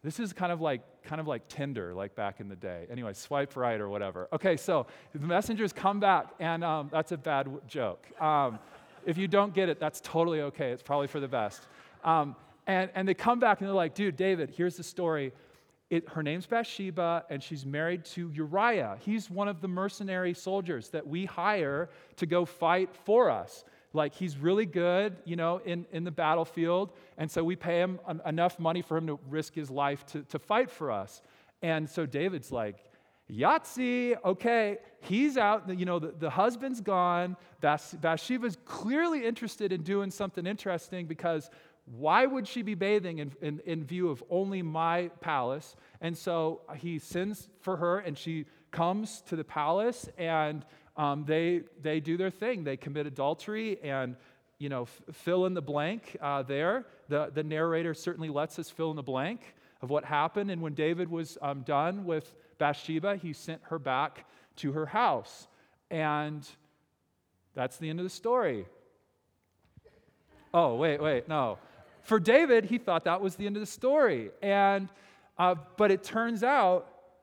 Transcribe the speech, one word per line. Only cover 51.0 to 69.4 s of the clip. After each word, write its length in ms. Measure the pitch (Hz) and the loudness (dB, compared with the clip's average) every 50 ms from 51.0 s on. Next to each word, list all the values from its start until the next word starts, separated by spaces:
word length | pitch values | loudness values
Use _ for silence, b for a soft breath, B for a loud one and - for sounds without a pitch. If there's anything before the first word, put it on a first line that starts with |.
| 151 143 143 147 151 | 0 0 0 0 0
they, 360 | 139 156 160 165 170 175 170 - - - - 143 | 2 2 2 4 4 2 0 -2 -6 -18 -6 -4
they 160 | 156 151 160 | -2 -2 0
do 180 | 147 156 165 175 | 0 -2 -2 0
their 140 | 185 190 | 0 -2
thing. 320 | 180 - 208 233 254 202 160 | -2 -2 -4 -4 -2 -2 -2
They 120 | 143 135 | -4 -6
commit 300 | 131 - 151 143 151 147 | -6 -6 -8 -4 -4 -4
adultery 720 | 147 139 135 135 139 160 160 - - 208 220 226 220 196 - - | -4 -4 0 0 0 0 0 -4 -6 -4 -4 -2 -4 -4 -4 -4
and, 320 | 147 139 135 131 123 123 123 b b b b b b _ _ | -4 -2 -2 -2 -2 -6 -10 b b b b b b _ _
you 120 | 147 143 | -8 -6
know, 140 | 139 127 120 | -4 -4 -6
f-, 180 | 117 - - - - | -6 -12 -20 -18 -18
fill 340 | 160 - - 170 175 185 185 | -18 -8 -2 0 2 2 2
in 80 | 185 185 | 2 0
the 80 | 175 | -2
blank, 560 | 147 139 147 147 147 160 208 233 - - - - | -4 -2 -2 0 0 0 -2 -6 -10 -12 -14 -6
uh, 200 | - 143 143 139 | -4 -2 -2 -2
there. 460 | 135 123 139 139 156 175 208 262 240 B B B B B | -2 -2 -2 0 2 0 0 0 -4 B B B B B
The, 200 | 143 143 151 - | -2 -2 -2 -2
the 120 | 139 151 156 | -4 -4 -4
narrator 500 | 151 156 151 160 170 165 160 170 170 156 | -2 0 0 0 2 2 0 0 -2 -4
certainly 360 | 156 - 180 175 - 160 156 | -4 -4 -6 -6 -4 -6 -4
lets 280 | 147 143 151 156 - - | -2 -2 -2 -4 -4 -10
us 140 | 165 - | -12 -12
fill 180 | - - 160 160 | -6 -4 -4 -4
in 60 | 156 | -4
the 80 | 156 135 | -4 -6
blank 380 | 139 131 127 139 170 233 240 - - - b b b b b - | -2 -2 -2 0 -2 -4 -8 -12 -18 -20 b b b b b -6
of 80 | 127 | 0
what 140 | 143 147 - | 0 -2 0
happened. 440 | - 151 147 151 165 - 208 202 196 | 2 2 2 2 2 0 -2 -2 -2
And 140 | 185 165 165 | -4 -4 -4
when 100 | 156 147 | -6 -2
David 380 | 135 151 156 170 165 180 165 | 0 2 2 2 0 -2 -4
was, 260 | 170 165 165 151 - - 147 | -4 -6 -6 -8 -10 -6 -4
um, 180 | 143 143 139 | -4 -4 -4
done 440 | 127 117 147 143 151 170 185 202 196 | -2 0 2 2 2 2 0 -2 -4
with 280 | 175 165 156 147 - - b b b b b | -2 -2 -2 -4 -8 -20 b b b b b
Bathsheba, 600 | 156 147 147 - - - 160 160 160 202 202 196 | 0 0 2 0 -4 -4 -2 -2 0 0 -2 -2
he 160 | 156 170 147 | -4 -10 -10
sent 280 | - - - 160 160 _ | -10 -10 -12 -12 -12 _
her 120 | - 165 165 | -8 -8 -6
back 480 | 135 135 127 127 147 151 - - - b b b b b b | -2 0 0 0 0 -2 -4 -12 -20 b b b b b b
to 160 | - - 143 | -6 -4 -4
her 160 | 135 156 156 147 | -2 -2 -4 -2
house. 600 | - 214 247 214 147 117 101 - - - - _ b b b b b b _ _ | 0 2 4 4 2 2 -2 -8 -16 -20 -20 _ b b b b b b _ _
And 560 | - 160 156 151 147 147 151 151 151 151 139 - - _ _ _ _ _ _ _ _ _ _ _ _ _ _ _ _ _ _ _ _ | -4 -2 0 0 0 0 -2 -4 -6 -8 -12 -14 -20 _ _ _ _ _ _ _ _ _ _ _ _ _ _ _ _ _ _ _ _
that's 240 | 139 127 131 - - | -4 -4 -4 -4 -6
the 120 | 170 156 | -6 -6
end 100 | 156 170 | -4 -4
of 60 | 180 | -6
the 40 | 185 | -6
story. 560 | - - - 226 240 254 226 165 127 107 95 - - - _ _ _ _ _ _ _ _ _ _ _ _ | -8 -6 0 2 2 4 4 2 0 -2 -6 -10 -14 -20 _ _ _ _ _ _ _ _ _ _ _ _